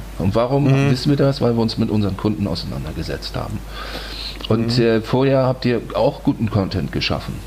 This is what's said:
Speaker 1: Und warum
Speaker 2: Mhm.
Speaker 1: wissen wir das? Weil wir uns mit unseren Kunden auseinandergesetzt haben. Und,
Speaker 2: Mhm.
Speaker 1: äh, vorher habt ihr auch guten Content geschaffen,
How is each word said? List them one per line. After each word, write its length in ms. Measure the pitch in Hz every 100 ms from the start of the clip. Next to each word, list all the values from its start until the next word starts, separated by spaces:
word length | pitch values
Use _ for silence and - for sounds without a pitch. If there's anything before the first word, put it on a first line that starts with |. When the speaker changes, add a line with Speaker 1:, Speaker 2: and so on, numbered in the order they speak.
| - -
Speaker 1:
Und 160 | 90
warum 300 | 110 123 139
Speaker 2:
Mhm. 260 | 143 135 139
Speaker 1:
wissen 180 | 127 147
wir 60 | 143
das? 240 | 139 135
Weil 140 | 120
wir 80 | 117
uns 160 | 110 -
mit 100 | 113
unseren 280 | 107 101 95
Kunden 320 | 107 107 98
auseinandergesetzt 880 | 85 - 65 69 78 76 69 - -
haben. 220 | - - - - - - - - - - -
Und, 280 | 113 117 120
Speaker 2:
Mhm. 60 |
Speaker 1:
äh, 160 | 117 113
vorher 420 | 110 127 135 135 127
habt 180 | 131 123
ihr 140 | 117 -
auch 300 | - 120 -
guten 260 | - - 110
Content 400 | 104 92 95 69
geschaffen, 440 | 71 - 76 - -